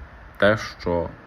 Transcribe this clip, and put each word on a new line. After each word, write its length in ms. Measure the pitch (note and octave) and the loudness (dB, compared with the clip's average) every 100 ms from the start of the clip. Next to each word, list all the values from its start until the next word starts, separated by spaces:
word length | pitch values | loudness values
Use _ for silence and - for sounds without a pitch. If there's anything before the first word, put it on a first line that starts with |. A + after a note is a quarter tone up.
| - - - - | -20 -20 -18 2
те, 200 | G2+ A2 | 4 4
що 520 | - - - E2+ D2+ - | -2 -8 -2 -2 -4 -10